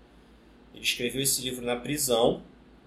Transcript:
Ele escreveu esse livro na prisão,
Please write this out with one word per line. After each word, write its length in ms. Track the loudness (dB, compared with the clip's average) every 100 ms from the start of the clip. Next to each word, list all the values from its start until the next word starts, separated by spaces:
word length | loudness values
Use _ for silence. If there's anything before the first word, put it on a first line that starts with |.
| -20 -20 -20 -20 -20 -20 -20
Ele 100 | -6
escreveu 380 | -4 -2 -2 0
esse 200 | 0 0
livro 220 | -2 -6
na 120 | -4 -4
prisão, 640 | -4 -2 2 4 4 2 -6 -20 -20 -20